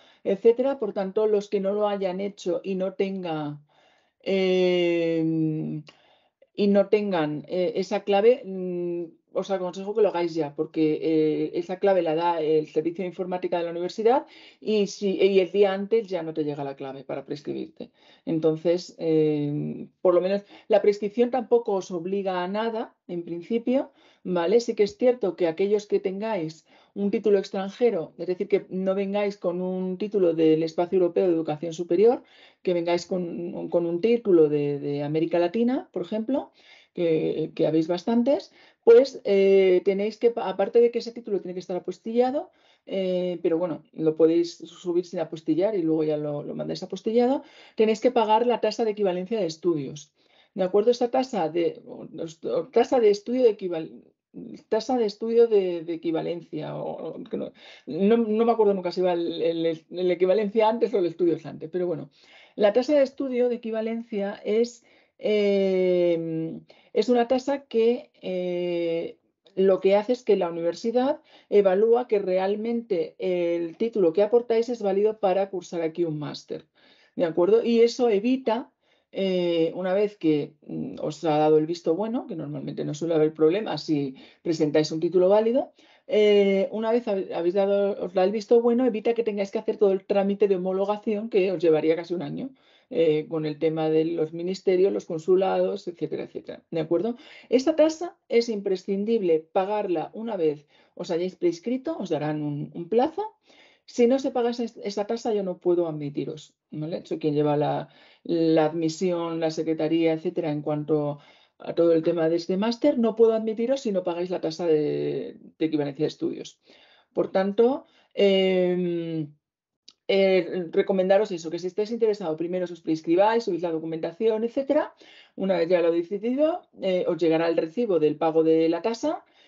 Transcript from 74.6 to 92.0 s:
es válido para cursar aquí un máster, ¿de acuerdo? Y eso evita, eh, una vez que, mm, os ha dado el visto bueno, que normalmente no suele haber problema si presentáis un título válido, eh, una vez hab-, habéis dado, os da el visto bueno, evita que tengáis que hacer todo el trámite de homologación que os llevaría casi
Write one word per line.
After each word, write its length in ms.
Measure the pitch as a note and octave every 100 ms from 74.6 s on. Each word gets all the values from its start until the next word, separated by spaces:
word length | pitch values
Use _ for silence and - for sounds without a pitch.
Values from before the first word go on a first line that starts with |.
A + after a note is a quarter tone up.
| A#3
es 140 | A#3+
válido 380 | G3+ G3 G#3+ G#3+
para 280 | G3 F#3 G3
cursar 340 | F#3 E3+ F3
aquí 220 | E3 D#3+
un 140 | E3+ D3+
máster, 480 | C#3+ - - - - _ _ _ _
¿de 100 | -
acuerdo? 380 | - - F3 A3
Y 180 | A#3 A#3
eso 260 | A#3 A#3 A#3+
evita, 640 | G3 A3+ C4 - A3+ D4 _ _ _ _
eh, 600 | - F#3+ F#3 F3 E3+ E3
una 180 | C3 F#3
vez 240 | F#3+ G#3 -
que, 380 | D#3+ D3+ C#3 - -
mm, 280 | D#3+ D#3+ -
os 240 | D3+ D3+
ha 120 | E3+ D3+
dado 220 | D3+ D#3
el 80 | D#3
visto 300 | F3 - E3
bueno, 320 | A3 A#3+ F4
que 80 | F3
normalmente 480 | D3 D3 C#3+ C#3+
no 100 | D3
suele 200 | D3 E3
haber 200 | E3 D#3
problema 420 | D#3 D#3 F#3+ D3+ D3+
si 380 | - D3+ C#3 C3 - _
presentáis 500 | - D#3+ D#3 D3+ D#3+
un 80 | E3
título 280 | E3+ F3+ F3+
válido, 440 | G#3 A3+ B3 F4 _ _ _ -
eh, 640 | G#3+ G#3 G3+ G3 G3 G3
una 220 | G#3+ A3
vez 160 | A#3+ A#3+
hab-, 240 | G3 -
habéis 200 | F3 E3+
dado, 500 | G3 G3 G3+ G3+ G3+
os 100 | F#3
da 80 | F#3
el 80 | F#3
visto 300 | A3 G3+ A#3+
bueno, 240 | A#3 A#3 B3+
evita 280 | G#3+ A3
que 100 | A3+
tengáis 260 | A3 G3+ G3+
que 80 | A3
hacer 200 | G#3 G#3+
todo 120 | G3+
el 140 | F#3+
trámite 420 | - G3+ G3 G3+ G#3
de 100 | F#3+
homologación 720 | F#3 F#3+ G3 G#3 A#3 G#3 A3+
que 220 | G#3+ F#3
os 100 | F3
llevaría 360 | E3+ D#3 D#3
casi 180 | E3